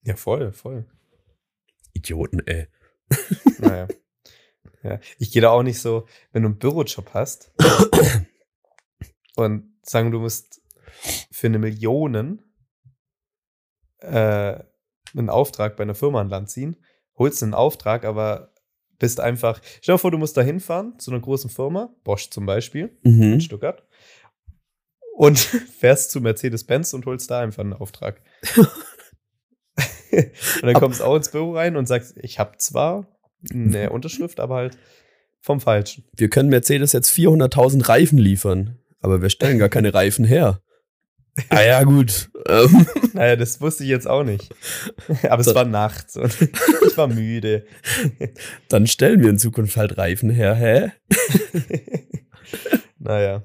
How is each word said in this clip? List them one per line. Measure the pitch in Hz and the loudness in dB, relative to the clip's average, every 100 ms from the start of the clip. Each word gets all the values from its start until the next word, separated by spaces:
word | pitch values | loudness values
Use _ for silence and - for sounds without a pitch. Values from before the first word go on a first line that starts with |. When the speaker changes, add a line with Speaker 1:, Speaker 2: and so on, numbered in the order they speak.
Speaker 1:
Ja, | 117 104 | -8 -8
voll, | - 127 123 | -4 -4 -6
voll. | 101 127 131 113 _ _ _ _ _ _ _ _ _ _ | -12 -16 -16 -16 _ _ _ _ _ _ _ _ _ _
Speaker 2:
Idioten, | - - 82 76 85 - | -14 -10 -8 -6 -6 -6
ey. | 82 78 _ _ _ _ - - - - - | -8 -10 _ _ _ _ -4 -4 0 0 2
Speaker 1:
Naja. | 320 90 92 - _ _ _ _ _ _ _ _ | 0 -2 -10 -16 _ _ _ _ _ _ _ _
Ja, | - 104 - _ | -12 -12 -14 _
ich | 110 | -4
geh | 117 | 2
da | 113 | 4
auch | 120 | 4
nicht | 127 117 | 0 -6
so, | 117 113 113 _ _ | -6 -6 -8 _ _
wenn | 120 | -2
du | 110 | -2
einen | 104 | -2
Bürojob | 131 160 151 - 95 | -4 -2 -6 -8 -10
hast | - 123 - _ - | -8 -8 -10 _ 2
<coughs> | 156 - 202 - 156 110 90 _ _ _ _ _ _ _ - _ _ - | 2 4 2 4 2 0 -4 _ _ _ _ _ _ _ -20 _ _ -4
und | 110 107 - _ | -2 -2 -10 _
sagen, | - 120 113 | -6 -2 -2
du | 113 | -4
musst | 113 110 _ _ _ _ - _ - - - | -6 -10 _ _ _ _ -20 _ -10 -10 -12
für | - 117 | -6 -2
eine | 110 | -2
Million, | 110 107 110 139 151 110 127 208 _ _ _ _ _ _ _ _ _ _ _ _ _ _ _ _ | -4 -4 -2 -2 -2 -4 -6 -12 _ _ _ _ _ _ _ _ _ _ _ _ _ _ _ _
äh, | - 131 110 104 101 - - _ _ _ - 135 | -6 0 0 0 -4 -8 -16 _ _ _ -16 -8
einen | 117 | -2
Auftrag | 113 143 - 107 - | 0 -2 -2 -6 -6
bei | |
einer | 104 104 | -8 -4
Firma | 147 135 | -4 -2
an | 101 | -4
Land | 98 101 | -8 -10
ziehen, | - 139 165 _ _ _ _ | -12 -12 -12 _ _ _ _
holst | 131 143 | -2 -2
einen | 113 | -6
Auftrag, | 101 135 - - 117 110 | 0 -2 -2 -6 -4 -4
aber | 107 107 104 - _ _ _ _ _ | -6 -6 -6 -12 _ _ _ _ _
bist | 123 120 | -4 -2
einfach, | 120 123 120 110 - - | -4 -2 -4 -4 -14 -12
stell | - 180 | 0 0
dir | |
vor, | 185 | 2
du | 165 | -2
musst | 156 - | -4 -2
da | |
hinfahren | 127 170 - 170 220 233 | -2 -2 -6 -8 -8 -14
zu | - | -10
einer | 123 | -10
großen | 120 135 131 | -6 -8 -8
Firma, | - 135 180 240 _ | -8 -6 -6 -10 _
Bosch | - 101 - | -6 -6 -6
zum | - 101 | -10 -4
Beispiel, | 101 117 147 208 _ | -4 -4 -10 -12 _
Speaker 2:
Mhm. | 127 113 107 | 4 6 6
Speaker 1:
in | 117 | 2
Stuttgart, | 165 104 143 - _ _ _ _ _ _ _ - _ _ _ _ 480 415 | -2 -8 -8 -8 _ _ _ _ _ _ _ -20 _ _ _ _ -20 4
und | 147 143 | 6 6
<laughs> | - 240 - - | 0 -4 -8 0
fährst | 123 143 - | 2 2 0
zu | 139 | -4
Mercedes-Benz | 113 110 131 113 - 131 165 | -4 -4 -4 -8 -4 -4 -4
und | 131 123 | -10 -10
holst | 127 - | -10 -8
da | 123 | -6
einfach | 117 104 | -6 -8
einen | 101 | -10
Auftrag. | 95 104 - - - _ _ | -10 -14 -12 -14 -14 _ _
<laughs> | - - 214 - - - - _ _ _ _ _ _ - 131 - _ | -2 4 4 2 -20 -20 -20 _ _ _ _ _ _ -8 -8 -8 _
Und | - 143 - - - | 0 0 -4 -8 -4
dann | 123 120 | 2 2
Speaker 2:
Ab- | |
Speaker 1:
kommst | 135 123 | 2 0
du | |
auch | 113 151 | 0 0
ins | 147 | -2
Büro | 151 165 | -6 -6
rein | 165 170 160 | -4 -4 -2
und | 123 | -2
sagst, | 123 120 - | -4 -6 -18
"Ich | - - | -16 -6
hab | 107 _ | -6 _
zwar | - - 151 190 190 _ _ _ - | -6 -4 -4 -4 -12 _ _ _ -12
eine | 123 113 101 104 | -2 -2 0 -4
Speaker 2:
Mhm. | |
Speaker 1:
Unterschrift, | 120 147 254 170 - | -6 -10 -10 -12 -8
aber | 127 127 | -6 -6
halt | 127 - _ _ _ _ _ _ | -8 -12 _ _ _ _ _ _
vom | - 143 | -6 -4
Falschen." | - 104 101 - _ - | 0 0 -2 -12 _ -2
Speaker 2:
"Wir | 107 | 0
können | - 143 | 2 4
Mercedes | 127 - 143 139 | 2 2 0 2
jetzt | 127 - | 0 0
vierhunderttausend | - 170 160 131 139 127 139 - | 2 4 4 2 4 4 4 4
Reifen | 117 165 147 | 4 6 6
liefern, | 101 98 101 92 101 123 _ _ | 4 2 0 -2 -4 -10 _ _
aber | 98 95 | 0 2
wir | 92 | 0
stellen | - 139 127 | 0 0 2
gar | 101 | 2
keine | - 107 | 2 2
Reifen | - 101 - 113 | 2 2 2 4
her." | 139 139 95 _ _ _ _ _ _ _ - - | 4 4 0 _ _ _ _ _ _ _ -12 0
Ah | 107 | 4
ja, | 110 127 | 6 6
gut. | 139 139 127 101 - - - | 6 6 4 -2 -8 -10 2
Ähm. | 98 127 214 165 - 233 | 6 8 10 8 4 -2
Speaker 1:
Naja, | 196 120 120 | 2 2 2
das | 117 - | -2 -4
wusste | 147 156 | -6 -6
ich | 135 | -2
jetzt | 127 - | -4 0
auch | 131 | -2
nicht. | 139 104 - - - - - | -2 -4 -8 -18 -14 -12 -12
<laughs> | - - 151 131 | -16 -6 -2 0
Aber | 117 | 2
es | 120 | 2
Speaker 2:
Da- | 117 | 2
Speaker 1:
war | 123 | 2
nachts | 107 107 - - - | 0 -2 -6 -16 -4
und | 123 - | -4 0
<laughs> | 160 - 494 - - | 0 2 0 4 4
ich | - | 4
war | 147 | 0
müde. | 113 110 113 107 107 - - - - 196 - - - - - _ | 0 -4 -4 -2 -2 -4 -16 -8 -4 -4 -4 -12 -12 -20 -20 _
Speaker 2:
Dann | 110 113 | 2 2
stellen | - 139 220 | 4 4 6
wir | 113 | 4
in | 104 | 4
Zukunft | 113 117 107 - | 0 -2 -4 -2
halt | 107 - | -4 -2
Reifen | 87 92 113 | -4 -2 0
her, | 117 101 113 | 2 2 2
hä? | 117 120 214 - _ | 4 2 2 -8 _
Speaker 1:
<laughs> | - 494 - 415 175 - - - 254 - - _ _ - - - 226 - _ | -2 2 -2 -2 -8 -6 -8 -8 -12 -10 -16 _ _ -18 -14 -4 -4 -4 _
Naja. | - 104 101 98 | -6 -2 -2 -4